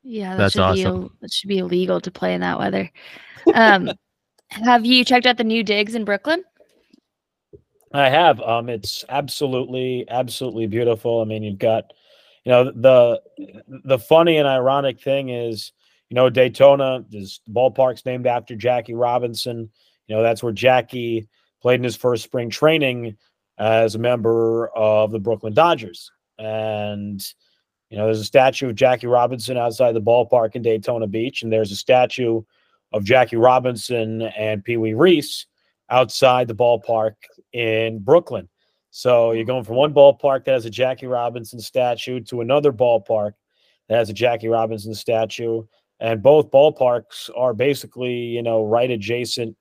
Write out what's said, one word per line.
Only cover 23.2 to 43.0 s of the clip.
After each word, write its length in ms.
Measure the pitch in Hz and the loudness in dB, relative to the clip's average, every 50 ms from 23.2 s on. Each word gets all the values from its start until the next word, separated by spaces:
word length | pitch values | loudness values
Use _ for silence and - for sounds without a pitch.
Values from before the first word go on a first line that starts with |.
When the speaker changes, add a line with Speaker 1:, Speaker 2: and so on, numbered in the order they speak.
| _ _ _ _ _ _ _ - | _ _ _ _ _ _ _ -4
Speaker 3:
as 360 | 107 110 110 113 113 110 107 | 0 2 4 4 2 2 -2
a 40 | 110 | -2
member 680 | 117 123 123 120 110 113 117 113 113 113 113 117 117 - - | -2 -2 -2 0 0 0 2 2 0 0 0 -2 -4 -6 -4
of 360 | 117 107 107 107 107 107 104 | 0 0 2 4 2 2 0
the 60 | 110 107 | -2 -6
Brooklyn 340 | 98 117 113 101 - 110 107 | -4 -4 -4 -4 -6 -2 2
Dodgers. 560 | 147 160 170 165 135 110 90 85 - - - _ _ _ _ _ - | 2 4 4 2 -2 -6 -16 -18 -20 -20 -20 _ _ _ _ _ -14
And, 840 | 110 110 110 110 110 110 107 104 104 104 104 104 101 104 101 95 - - - _ _ _ _ _ _ _ _ _ _ _ | -10 -8 -6 -6 -4 -4 -4 -6 -6 -6 -8 -8 -10 -10 -10 -10 -12 -14 -16 _ _ _ _ _ _ _ _ _ _ _
you 60 | - | -8
know, 100 | 104 107 | -2 -2
there's 140 | 110 110 107 | -2 -2 -2
a 40 | 104 | -4
statue 440 | - - 139 131 135 127 - 139 127 | 2 4 4 4 4 2 -2 -6 -6
of 60 | 110 | 0
Jackie 320 | 101 131 127 127 117 - | 2 2 2 2 0 0
Robinson 500 | 120 120 120 120 123 131 120 113 123 131 | 2 2 2 2 0 -2 -8 -8 -6 -4
outside 360 | 123 120 120 110 - 107 110 | -2 -2 -4 0 0 0 2
the 100 | 113 113 | 2 0
ballpark 540 | 101 113 117 123 117 - - 123 113 110 - | 0 2 2 2 2 2 2 2 2 0 -4
in 60 | 123 | -4
Daytona 440 | 110 113 113 110 101 - 120 113 113 | -2 -2 -2 -2 -2 -6 -4 -4 -4
Beach, 360 | 101 98 110 113 135 - - | -4 -4 -4 -6 -6 -6 -8
and 100 | 117 113 | -4 -2
there's 180 | 110 110 110 98 | -2 -2 -2 -2
a 60 | 101 | -6
statue 680 | 98 - - 127 123 127 120 - - 123 117 113 113 107 _ _ _ _ _ _ _ _ _ | -8 0 2 4 4 4 0 -2 -4 -2 -2 -2 -2 -4 _ _ _ _ _ _ _ _ _
of 120 | - 110 101 | -6 -6 0
Jackie 320 | 98 127 131 123 110 120 | 4 4 4 4 2 2
Robinson 840 | 113 117 127 127 127 123 127 123 110 - - 123 117 110 110 110 110 | 4 4 4 4 4 0 -2 -6 -6 -8 -6 -4 -4 -4 -4 -6 -6
and 420 | 113 107 - 107 107 107 107 104 98 | -8 -8 -6 -6 -4 -4 -4 -6 -4
Pee 120 | - 120 | -4 -4
Wee 180 | 113 110 110 107 | -2 -2 -2 0
Reese 520 | 113 160 190 175 151 143 - - - - _ _ _ _ _ _ _ _ _ | 2 4 4 4 2 0 -6 -12 -14 -14 _ _ _ _ _ _ _ _ _
outside 580 | 127 127 127 - - - 139 127 123 127 123 117 | 2 2 2 0 0 2 4 4 4 2 0 -2
the 60 | 113 | -2
ballpark 600 | 104 123 120 120 107 - - 117 110 110 110 110 _ - _ _ _ _ _ | 0 2 2 2 0 -2 -2 -2 -2 -2 -2 -6 _ -20 _ _ _ _ _
in 460 | - 120 117 113 110 110 113 113 113 110 | -8 -4 -2 -2 0 0 -2 -4 -6 -6
Brooklyn. 480 | 98 120 151 175 170 - 127 101 87 _ _ _ _ _ _ _ _ _ | 0 2 2 2 2 -2 -12 -12 -12 _ _ _ _ _ _ _ _ _
So 420 | _ - - 127 123 117 117 117 | _ -4 0 2 4 4 4 2
you're 120 | 113 113 113 | 0 -2 -4
going 200 | 120 127 131 110 | -4 -6 -6 -6
from 120 | 104 120 | -4 0
one 160 | 127 143 156 143 | 0 0 2 6
ballpark 500 | 143 139 143 135 _ - 143 135 135 - | 8 8 8 8 _ 0 -2 -2 0 -2
that 80 | 139 | -2
has 120 | 131 123 110 | -2 -2 -2
a 40 | 117 | -8
Jackie 360 | 101 120 127 127 131 127 131 | -4 -4 -2 -2 -4 -8 -8
Robinson 540 | 127 123 120 120 120 120 123 113 - - 120 | -6 -6 -4 -4 -6 -6 -10 -14 -14 -16 -16
statue 600 | 104 - _ 127 123 120 120 113 - 123 127 123 | -16 -6 _ -2 -2 -2 -2 -4 -8 -10 -10 -10
to 200 | 110 - 127 120 | -10 -10 -8 -8
another 320 | 117 117 139 147 147 147 | -2 0 0 2 2 0
ballpark 600 | 127 101 127 120 117 110 | 2 2 2 2 2 0